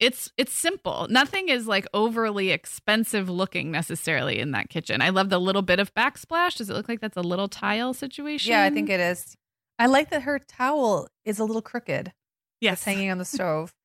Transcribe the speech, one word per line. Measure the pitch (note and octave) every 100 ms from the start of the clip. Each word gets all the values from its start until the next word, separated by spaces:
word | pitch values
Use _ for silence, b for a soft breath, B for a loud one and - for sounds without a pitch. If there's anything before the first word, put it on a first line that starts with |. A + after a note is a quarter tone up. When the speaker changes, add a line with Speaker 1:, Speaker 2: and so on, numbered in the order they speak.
Speaker 1:
it's, | A#3 B3+ - -
it's | C4
simple. | - E4 F#4+ F#3 - -
Nothing | A#3+ C#4+ G4 F#4+
is, | B3 A3
like, | G3 G3+
overly | G3+ A3 A3+ A3 G3+ F#3+
expensive | E3 - - - G#3+ A3+ G#3+ F#3
looking | F3+ F#3+ F3+ D3+
necessarily | D#3 E3+ E3 - D3+ C#3 B2
in | C3+
that | A#2+ -
kitchen. | E3 - G#2
I | D#3
love | F#3+ G3
the | F#3
little | F3+ G3
bit | F#3 F3+
of | G3
backsplash. | - B3+ - - E4 F4 -
Does | G#3
it |
look | A3 G#3+
like | A#3
that's | A3 F#3+
a |
little | F3 F3+ G3
tile | - G3 G#3+ B3
situation? | B3+ C#4 - C#4+ D4+ G#3
Speaker 2:
Yeah, | A3+
I | G3
think | G3 G#3
it | F#3+
is. | F3 F3+ - - _ _ _ -
I | A#3
like | C4+ D4+
that | D#4
her | C4 C#4+
towel | _ - B3+ D4+ A#3+ F#3 - _ -
is | G#3
a |
little | A3 A3
crooked. | - A#3+ - C#3+ F#3 - _ _ _ -
Speaker 1:
Yes. | A3 F#3
Speaker 2:
It's |
hanging | - G3 G3
on | F#3
the | F3+
stove. | C4 F#3 D#3 E3 _